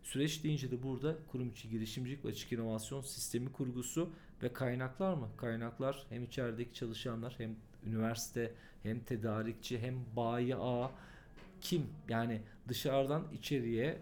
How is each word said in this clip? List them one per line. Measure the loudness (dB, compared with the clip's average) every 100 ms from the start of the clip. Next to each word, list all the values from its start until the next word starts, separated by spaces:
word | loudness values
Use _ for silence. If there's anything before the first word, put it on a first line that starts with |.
Süreç | -2 2 2 2
deyince | 2 2 2
de | 0
burada | 0 0 0 0 -2
kurum | -2 -2
içi | -4 -2
girişimcilik | 0 0 -2 -4 -2 -4
ve |
açık | -4 -2
inovasyon | 0 2 0 0 -4
sistemi | -4 -4 0 0 -2
kurgusu | -2 -2 0 0 0 0 -2 -14 -4
ve | -4
kaynaklar | 0 0 2 -2 0 2
mı? | 2 0 -2
Kaynaklar | -2 0 -2 0 0 0 -6
hem | -6
içerideki | -4 0 0 0 -4
çalışanlar, | -2 -4 -2 -2 -2 -4 -4
hem | -4 -6 -10 -8 0
üniversite, | 4 4 2 -2 0 0 -2 -16 -6
hem | -2 -2
tedarikçi, | 0 0 2 2 2 -2 -2 0
hem | 0 -2 -2 2
bayi | 4 4 4 2
ağ, | 4 4 2 -2 -14 -16 -16 -16 -16 -8
kim? | 2 2 2 -4 0
Yani | 2 2 0 -4 -12 -4
dışarıdan | 0 4 6 6 4 0
içeriye | -6 0 2 4 4 4 0